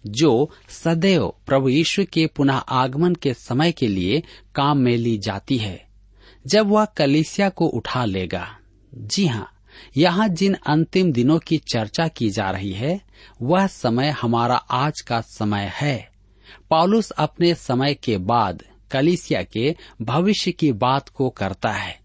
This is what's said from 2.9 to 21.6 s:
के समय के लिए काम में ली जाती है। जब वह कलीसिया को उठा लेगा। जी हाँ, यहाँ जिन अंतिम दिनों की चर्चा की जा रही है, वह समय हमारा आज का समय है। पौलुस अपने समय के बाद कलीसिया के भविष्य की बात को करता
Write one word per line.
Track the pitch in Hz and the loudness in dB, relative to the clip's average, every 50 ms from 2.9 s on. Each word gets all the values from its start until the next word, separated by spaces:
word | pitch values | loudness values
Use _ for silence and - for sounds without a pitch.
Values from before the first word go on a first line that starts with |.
| 131 147 175 180 175 | 0 0 2 2 0
के | - - 139 120 | 0 -2 -4 -4
समय | - - - 120 131 160 175 | -4 -6 -4 0 0 2 0
के | - - 135 | 0 0 -2
लिए | 110 98 95 87 92 117 156 - - - - - _ _ | 0 0 0 0 0 0 -2 -4 -6 -20 -20 -20 _ _
काम | 147 139 143 147 | 0 0 2 2
में | 139 127 123 120 | 2 2 2 2
ली | 117 117 120 113 | 2 0 -2 -2
जाती | 104 98 110 98 98 - - 135 | -2 -4 -6 -8 -8 -4 -4 -2
है। | 120 107 98 90 - - _ _ - - _ _ - - - - _ _ | -2 -2 -6 -8 -12 -18 _ _ -20 -20 _ _ -20 -20 -20 -20 _ _
जब | 131 196 214 220 | 2 2 2 4
वह | 202 208 214 214 | 4 4 2 2
कलीसिया | 208 _ - 151 139 139 156 160 - - - 202 190 | 0 _ 0 2 2 4 2 0 0 0 0 0 0
को | - - 165 | 0 0 -2
उठा | 151 - 117 - - - 127 123 | 0 0 -4 -6 -4 -4 -2 -2
लेगा। | 104 95 95 92 82 90 87 87 - - - _ _ _ _ _ _ - | -2 -2 -4 -4 -4 -6 -8 -8 -10 -16 -20 _ _ _ _ _ _ -18
जी | 117 110 104 - 196 202 | -16 -10 -6 -2 0 0
हाँ, | 160 117 107 92 - _ _ _ _ - - - - - | 0 0 -2 -8 -10 _ _ _ _ -20 -20 -20 -6 0
यहाँ | 131 165 175 170 190 220 220 | 2 2 2 2 2 0 0
जिन | 170 160 190 196 190 | 0 0 0 0 0
अंतिम | - - - 151 156 160 - - 185 190 175 | -2 -2 0 0 0 0 0 0 0 2 2
दिनों | 131 120 120 135 160 165 | 2 2 2 2 2 2
की | - - 165 | 0 -2 -4
चर्चा | 151 - - - 117 110 104 - - 165 | -4 -2 -4 -4 -4 -4 -4 -4 -2 -4
की | 160 _ - 120 107 | -2 _ -2 -4 -2
जा | 98 110 98 95 | -2 -2 -4 -4
रही | 92 95 101 98 | -4 -4 -6 -6
है, | 92 98 123 151 180 202 _ _ _ - - - - _ | -6 -4 -4 -4 -4 -4 _ _ _ -20 -20 -20 -12 _
वह | 120 127 175 185 196 | -2 0 2 2 2
समय | 185 - - - 123 113 123 135 151 | 0 -2 -2 -2 0 0 2 0 0
हमारा | 143 - - 117 117 117 117 120 123 | -2 -2 -2 0 0 2 2 2 0
आज | 117 - - 127 123 139 151 - - | -2 -2 -2 -2 0 0 -2 -4 -6
का | - - 120 113 | -6 -4 -4 -4
समय | 110 - - - 110 104 104 101 101 98 - | -4 -6 -8 -6 -2 -2 -2 -2 -4 -6 -6
है। | - 143 147 135 107 - _ _ _ _ _ _ _ _ - - - _ _ | -4 -4 -2 -4 -4 -8 _ _ _ _ _ _ _ _ -20 -20 -20 _ _
पौलुस | 160 160 170 190 214 226 202 - | 2 4 4 4 4 2 0 -2
अपने | - - 151 151 _ - 175 170 170 | -2 -2 -2 -2 _ 2 2 2 2
समय | - - - 127 123 135 143 143 | 0 -2 -2 -2 0 0 0 -2
के | - - - 110 | -2 -2 -2 -2
बाद | 95 90 101 117 120 107 95 87 - - _ - - _ _ | -2 0 0 2 2 2 0 -2 -8 -14 _ -20 -20 _ _
कलीसिया | - 135 139 165 180 165 - - 156 98 90 | -2 2 2 2 2 0 -2 -4 -4 -4 -4
के | - - 113 117 147 165 - - - - - | -4 -4 -2 -2 -2 -2 -4 -12 -20 -14 -10
भविष्य | 113 113 127 156 180 208 202 - - 190 | -6 -2 0 0 2 2 0 0 0 -4
की | 170 - 165 147 | -2 0 0 0
बात | 120 98 123 127 135 139 - - | 2 2 0 0 0 0 -4 -8
को | _ - 135 127 | _ -4 -4 -2
करता | - - 101 95 92 _ | -2 -4 -6 -6 -4 _